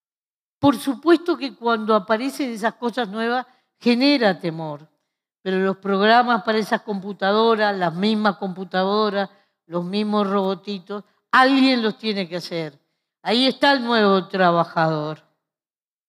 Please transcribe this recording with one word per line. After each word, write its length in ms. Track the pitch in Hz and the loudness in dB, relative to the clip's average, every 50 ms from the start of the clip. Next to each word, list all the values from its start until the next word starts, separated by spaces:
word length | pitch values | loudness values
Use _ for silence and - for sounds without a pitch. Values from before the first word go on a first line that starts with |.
| _ _ _ _ _ _ _ _ _ _ _ _ | _ _ _ _ _ _ _ _ _ _ _ _
Por 180 | - 285 262 | 2 2 2
supuesto 600 | 214 - 269 262 214 - 311 349 311 339 - 330 | 2 -2 -6 -8 -2 2 2 2 4 2 -2 -4
que 180 | 240 254 269 202 | -4 -6 -10 -10
cuando 400 | - 233 233 233 226 220 214 220 | -6 -2 -2 0 0 0 2 2
aparecen 560 | 214 185 - 226 220 247 277 277 - 302 247 | 0 2 0 -2 -2 -2 -4 -6 -6 -6 -6
esas 240 | 233 214 202 226 190 | -6 -4 -4 -4 -4
cosas 340 | - 240 240 202 - 240 190 | -4 -6 -6 -4 -4 -6 -6
nuevas 380 | 190 220 226 233 240 254 247 - _ _ _ _ _ _ | -6 -6 -4 -2 -2 -4 -6 -8 _ _ _ _ _ _
genera 600 | - 233 240 233 262 285 294 277 240 202 185 151 | 0 0 2 2 2 2 2 4 2 2 0 0
temor, 480 | - 170 160 165 165 156 147 143 151 - _ _ _ _ _ _ _ _ _ _ _ | -4 -8 -8 -6 -8 -10 -10 -12 -16 -20 _ _ _ _ _ _ _ _ _ _ _
pero 160 | 190 190 190 | -4 -2 0
los 180 | 190 190 190 | 0 0 -2
programas 640 | 190 - 196 196 190 202 214 226 240 247 240 240 220 - | -4 -4 -2 0 2 4 6 6 6 4 4 0 -2 0
para 160 | - 214 220 | -2 -2 -2
esas 240 | 214 - 233 208 - | 0 -2 -2 -4 -2
computadoras, 960 | - 208 196 180 202 202 - 196 190 202 214 226 233 226 214 214 208 202 | -6 -8 -8 -8 -10 -8 -4 -2 0 2 2 4 2 2 2 0 0 0
las 180 | 190 180 170 160 | -2 -2 -4 -2
mismas 420 | 170 196 214 220 214 214 214 185 | -2 -2 0 0 0 0 -2 -2
computadoras, 960 | - - 196 180 180 190 175 - 185 190 196 202 214 214 208 196 202 196 - - _ _ _ _ _ _ | -2 -6 -8 -8 -10 -10 -6 -4 -2 -2 0 0 0 0 0 -2 -4 -4 -6 -8 _ _ _ _ _ _
los 180 | _ 165 175 175 | _ -8 -6 -6
mismos 440 | 175 190 208 214 208 208 208 208 196 | -4 -4 -4 -2 -2 0 0 0 0
robotitos, 760 | 196 202 190 190 196 180 - - 202 190 170 - 202 208 196 _ _ _ _ _ | 0 0 0 -2 -4 -6 -8 -10 -12 -12 -10 -12 -14 -14 -14 _ _ _ _ _
alguien 500 | - 247 262 262 277 269 262 269 262 240 | 2 4 4 6 4 4 4 4 4 2
los 160 | 226 220 202 | 0 -2 -4
tiene 320 | - - 220 208 202 190 160 | -4 -6 -4 -4 -4 -4 -6
que 80 | 170 | -6
hacer. 420 | 175 156 - 175 165 160 151 143 _ _ _ _ _ _ _ _ _ - | -8 -8 -8 -8 -8 -8 -8 -10 _ _ _ _ _ _ _ _ _ -4
Ahí 240 | 170 208 240 262 | -2 0 2 2
está 260 | 262 254 - - 285 277 | 0 0 2 2 2 2
el 120 | 277 240 | 2 0
nuevo 420 | 233 240 226 214 202 196 190 185 | 0 2 2 4 4 4 2 0
trabajador. 960 | 185 - 190 185 175 170 170 165 - - 175 165 160 160 156 151 151 156 - _ _ _ _ _ _ _ _ _ _ _ _ _ _ _ _ _ | -2 0 2 2 4 4 2 0 -2 -2 0 0 0 0 -2 -4 -6 -10 -12 _ _ _ _ _ _ _ _ _ _ _ _ _ _ _ _ _